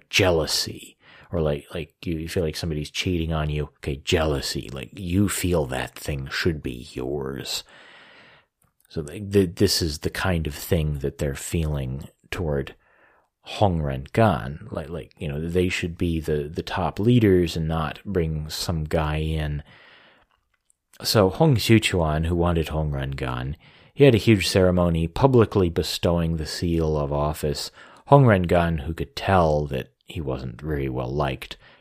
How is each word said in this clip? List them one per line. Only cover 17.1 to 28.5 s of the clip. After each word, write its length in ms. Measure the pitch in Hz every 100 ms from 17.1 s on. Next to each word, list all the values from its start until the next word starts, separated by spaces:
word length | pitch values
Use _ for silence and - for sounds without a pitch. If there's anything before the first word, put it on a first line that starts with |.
| 123 110 92 85 82
and 100 | 80
not 340 | 80 76 -
bring 460 | - 95 80 78 78
some 340 | - - 85
guy 320 | 76 85 76 76
in. 460 | 78 80 76 73 - - - - _ _ _ _ _ _ _ _ _ _
So 280 | - 117 92
Hong 260 | - 160 120
Xiuquan, 720 | - 110 - 92 80 76 82
who 100 | 87
wanted 320 | 87 85 76
Hong 240 | 78 78
Rengan, 600 | 69 67 67 65 62 131 - _ _ _
he 100 | -
had 100 | 139
a 40 | 113
huge 300 | - 107 87
ceremony 600 | 98 92 90 87 82 82
publicly 640 | - 135 127 107 104 87
bestowing 640 | 82 82 - 92 85 82 82
the 80 |
seal 540 | 76 - 90 82 78 76
of 120 | 71
office. 600 | 71 73 76 76 71 - - - - -
Hong 180 | 143 131
Rengan, 560 | 98 87